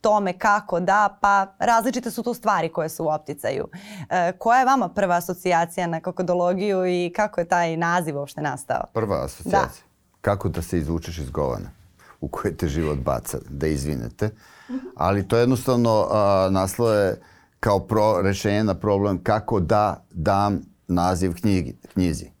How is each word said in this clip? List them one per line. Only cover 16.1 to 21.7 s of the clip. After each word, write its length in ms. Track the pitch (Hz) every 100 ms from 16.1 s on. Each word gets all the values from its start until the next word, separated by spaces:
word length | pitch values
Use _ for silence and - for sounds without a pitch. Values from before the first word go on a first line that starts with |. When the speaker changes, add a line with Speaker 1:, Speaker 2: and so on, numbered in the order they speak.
Speaker 2:
a, 380 | 107 101 98 95
naslov 440 | 95 95 - 117
je 260 | 104 98 - - - _ _
kao 200 | 113 101
pro-, 420 | 92 110 107 95
rešenje 420 | 95 95 104 104
na 100 | 107
problem 480 | 90 104 98 104 90
kako 380 | - 110 - 107
da 440 | 82 107 104 - _
dam 500 | 90 78 98 104 98 - _ -
naziv 460 | 87 87 90 92 85
knjigi, 360 | 107 92 60